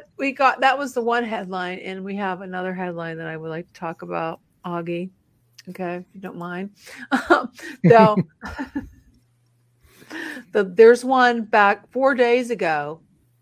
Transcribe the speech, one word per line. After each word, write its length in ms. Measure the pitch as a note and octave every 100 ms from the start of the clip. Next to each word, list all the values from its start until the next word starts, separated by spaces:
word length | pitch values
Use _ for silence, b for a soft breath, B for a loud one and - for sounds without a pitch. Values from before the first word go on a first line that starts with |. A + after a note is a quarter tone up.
| - -
we 160 | C#4
got, 300 | C4 C4 -
that 160 | C4 C4+
was 160 | C#4
the 80 | B3
one 220 | A3+ A#3
headline, 560 | A#3 G#3+ F#3 F#3 F3+ F#3
and 220 | F#3+ F#3+
we 140 | F#3+ G3
have 240 | G3 F3+
another 320 | G3 F3+ F#3
headline 460 | F#3 F3+ E3+ E3 D#3+
that 80 | E3
I 100 | D#3+
would 140 | D#3+
like 160 | D#3+ F3
to 60 |
talk 260 | - E3+ E3+
about, 400 | F3 E3+ E3 - _ _
Augie. 460 | F3+ F3 E3+ E3+ F#3 - _ _ _ - -
Okay, 280 | F3+ F3 F3
if 80 | F3+
you 80 | G3
don't 160 | F#3+ F3
mind. 320 | F3 F3+ G3+ - B B B3
<laughs> 720 | C#4 - D4 C4+ - - -
Now, 320 | F3 A3+ A3 G#3
<laughs> 20 | - _ - - C4 C#4 - - _ _ _ _ _ _ _ _ _ B B D#4+ D#4+ B3+ B
the, 120 | G#3+
there's 400 | F#3+ F3+ A3+ A#3+
one 400 | B3 C4 B3 A#3
back 460 | G#3+ A3 G3+ G#3 _
four 240 | B3+ C4+
days 360 | B3+ A#3+ B3 A#3+
ago. 500 | G#3+ F3 D3+ D3 D#3+ _ _ _ _